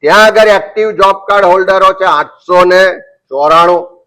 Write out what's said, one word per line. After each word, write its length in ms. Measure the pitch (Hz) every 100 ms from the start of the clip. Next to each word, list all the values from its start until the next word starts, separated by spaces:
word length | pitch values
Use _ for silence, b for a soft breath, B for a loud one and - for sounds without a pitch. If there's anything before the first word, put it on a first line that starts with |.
ત્યાં 220 | 143 196 220
આગળ 240 | 208 214
એક્ટિવ 380 | 196 - 214 214 180
જોબ 200 | 196 196 -
કાર્ડ 200 | 202 185
હોલ્ડરો 440 | 185 185 190 190
છે 120 | 190 185
આઠસો 580 | 151 156 _ - 180 180
ને 180 | 185 190 175 - _ _
ચોરાણું. 580 | 135 147 165 175 175 175 _